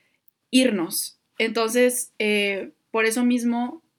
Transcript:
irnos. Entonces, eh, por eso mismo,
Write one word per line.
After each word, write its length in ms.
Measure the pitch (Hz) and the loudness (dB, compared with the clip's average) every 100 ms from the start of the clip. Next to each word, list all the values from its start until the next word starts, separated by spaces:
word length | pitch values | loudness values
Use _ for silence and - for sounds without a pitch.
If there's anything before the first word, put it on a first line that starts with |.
| _ _ _ _ _ | _ _ _ _ _
irnos. 640 | 254 247 202 170 - - - _ - | 2 4 2 -2 -6 -10 -12 _ -6
Entonces, 720 | 226 220 220 247 247 254 - - | -4 -2 0 2 2 2 -6 -4
eh, 500 | 214 208 202 196 285 - _ | -2 0 0 -4 -8 -16 _
por 140 | 220 220 | -2 0
eso 200 | 226 247 | 2 0
mismo, 560 | 247 240 240 247 330 _ | 0 0 -2 -4 -8 _